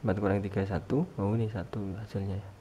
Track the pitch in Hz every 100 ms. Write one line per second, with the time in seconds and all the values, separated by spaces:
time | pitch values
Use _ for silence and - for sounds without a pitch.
0 | 110 101 101 101 98 98 98 95 - 131
1 | 180 - 101 113 110 107 - 110 98 95
2 | 107 101 98 95 - -